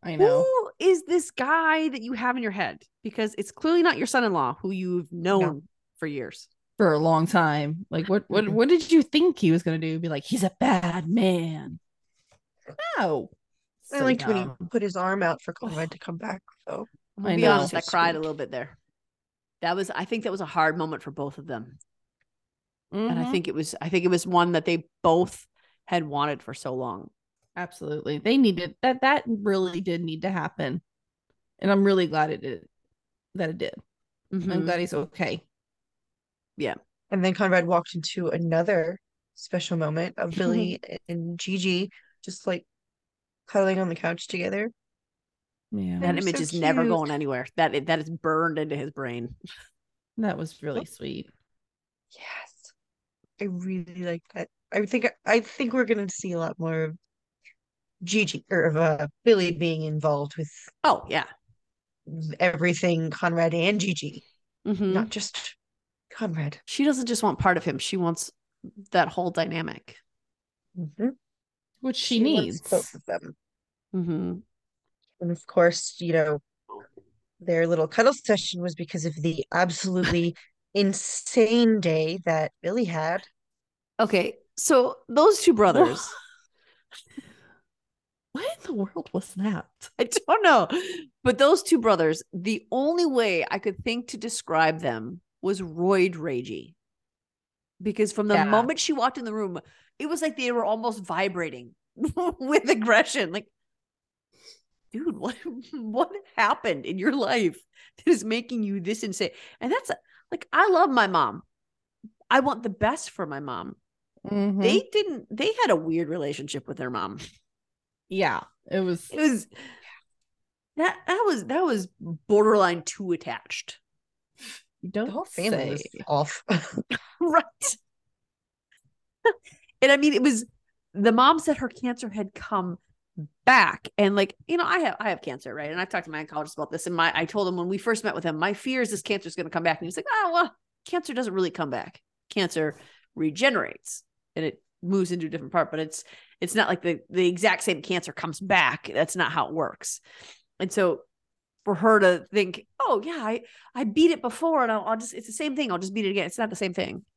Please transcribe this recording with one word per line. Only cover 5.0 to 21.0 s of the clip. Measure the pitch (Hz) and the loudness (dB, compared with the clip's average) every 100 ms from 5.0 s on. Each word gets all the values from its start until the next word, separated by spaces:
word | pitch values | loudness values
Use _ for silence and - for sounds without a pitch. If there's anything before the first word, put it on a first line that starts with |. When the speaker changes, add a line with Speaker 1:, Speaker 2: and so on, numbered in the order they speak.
| 151 | -4
Speaker 2:
known | 175 175 196 | -4 2 4
Speaker 3:
No. | 180 143 156 _ _ _ | 2 -2 -12 _ _ _
Speaker 2:
for | 160 | -6
years. | 143 107 - - _ _ _ | -6 -8 -12 -20 _ _ _
Speaker 1:
For | 190 | 4
a | 151 | 6
long | 160 160 165 | 6 4 4
time. | 185 160 147 147 165 - | 4 4 2 -2 -6 -6
Like, | 165 160 | -6 0
what, | 196 - | -2 2
what, | 196 214 | 0 2
Speaker 3:
Mm-hmm. | |
Speaker 1:
what | 214 262 | 2 4
did | 339 320 | 4 6
you | 330 | 4
think | - 302 349 302 | 6 4 4 4
he | 180 | 4
was | 165 | 4
gonna | 170 160 | 2 -2
do? | 160 160 | -2 -4
Be | 170 | -4
like, | 147 | -4
"He's | - 233 185 | -4 0 -2
a | - | 2
bad | 254 185 175 175 160 | 2 2 2 -2 0
man." | 214 190 175 165 156 139 160 _ _ _ _ _ _ _ _ - - 659 587 | 2 4 2 -2 -6 -10 -14 _ _ _ _ _ _ _ _ -20 -10 -6 -2
No. | 190 147 80 _ _ _ _ _ - | -2 -2 -6 _ _ _ _ _ -10
Speaker 3:
I | 277 | 0
Speaker 1:
So | 262 | 2
Speaker 3:
liked | 247 233 | 2 0
when | 202 | -2
he | 185 | -2
Speaker 1:
dumb. | 127 175 | -8 -4
Speaker 3:
put | 240 | -2
his | 202 190 | -2 -2
arm | 190 196 | -2 0
out | 175 - | 0 -2
for | - | -8
Conrad | - 233 156 160 | -10 -8 -6 -6
to | - | -8
come | - 170 | -12 -10
back, | 214 190 _ _ - | -8 -10 _ _ -12
though. | - 220 _ _ - | -10 -12 _ _ -8
Speaker 2:
I'm | |
gonna | 196 | -2
Speaker 1:
I | 170 | 2
Speaker 2:
be | |
Speaker 1:
know. | 160 | 4
Speaker 2:
honest, | 151 143 | 4 2
I | 170 | -4
Speaker 3:
So | - | -2
Speaker 2:
cried | 180 170 | 2 2
a | |
Speaker 3:
sweet. | 160 | 0
Speaker 2:
little | 156 | -6
bit | 147 135 | -6 -8
there. | 131 139 - _ _ _ _ _ _ _ _ | -8 -10 -16 _ _ _ _ _ _ _ _
That | 170 180 | -2 -2
was, | 185 | -4
I | - 185 | -6 -4
think | 226 | -4
that | 214 | -4
was | 190 | -6
a | 160 | -4
hard | 175 156 165 | 2 2 2
moment | 160 156 | -4 -6